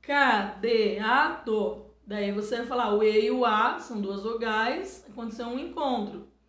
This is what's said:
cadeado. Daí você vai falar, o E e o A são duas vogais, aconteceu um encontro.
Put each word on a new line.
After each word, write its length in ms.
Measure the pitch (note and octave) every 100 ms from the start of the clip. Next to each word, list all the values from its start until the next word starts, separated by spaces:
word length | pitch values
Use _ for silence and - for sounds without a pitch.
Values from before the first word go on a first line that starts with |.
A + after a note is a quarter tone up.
cadeado. 1800 | - C#4+ C4+ A3 G3+ - A3+ A3+ G#3 G3 A3 C4 D#4 E4 - G#3+ G3+ - - - -
Daí 240 | G#3 G3+
você 260 | G3+ G#3 A#3
vai 80 | B3
falar, 280 | B3 A3+
o 80 | G#3
E 240 | G#3+ G#3+ A3+
e 40 |
o 140 | B3+
A 340 | A#3 G#3+ A#3+ -
são 220 | - A3
duas 220 | G3 G3
vogais, 840 | G#3 A3+ A3+ G#3+ A3+ D#4 F#4+ - -
aconteceu 380 | A3 A3+ G#3+ A#3+
um 120 | B3+
encontro. 720 | D#4+ - C#4+ A#3+ G3+ F3 - _